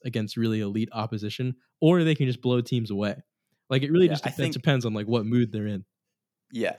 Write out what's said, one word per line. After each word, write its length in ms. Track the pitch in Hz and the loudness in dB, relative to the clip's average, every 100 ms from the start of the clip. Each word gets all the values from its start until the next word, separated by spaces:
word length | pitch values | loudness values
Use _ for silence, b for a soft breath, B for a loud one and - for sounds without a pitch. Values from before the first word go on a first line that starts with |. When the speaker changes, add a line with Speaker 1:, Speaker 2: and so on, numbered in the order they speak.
Speaker 1:
against 320 | 127 117 107 113 | -6 -4 -4 -2
really 240 | 113 110 | 0 0
elite 300 | 101 107 110 | -2 -2 -4
opposition, 640 | 113 107 107 104 - 131 127 _ - | -4 -6 -6 -6 -4 -4 -6 _ 2
or 240 | 156 180 | 4 6
they 100 | 160 | 4
can 120 | 151 135 | 2 0
just 160 | 117 | 0
blow 180 | 123 123 | 0 0
teams 300 | 120 123 110 | 0 -2 -2
away. 320 | 101 104 - - _ _ _ - | -2 -4 -4 -12 _ _ _ -4
Like, 120 | 131 | -2
it 80 | 143 | 2
really 160 | 170 180 | 4 4
Speaker 2:
Yeah, 60 | |
Speaker 1:
just 140 | 151 - | 2 -4
Speaker 2:
I 40 | |
Speaker 1:
dep-, 60 | - | -4
Speaker 2:
think 160 | 135 | -4
Speaker 1:
depends 320 | 139 156 135 | -2 0 2
on, 80 | 113 | 0
like, 160 | 107 104 | -4 0
what 160 | 117 | 0
mood 260 | 107 120 117 | 2 2 0
they're 160 | 107 104 | -2 -4
in. 180 | 98 - _ _ _ _ _ _ | -6 -10 _ _ _ _ _ _
Speaker 2:
Yeah, 240 | 120 101 | -4 -4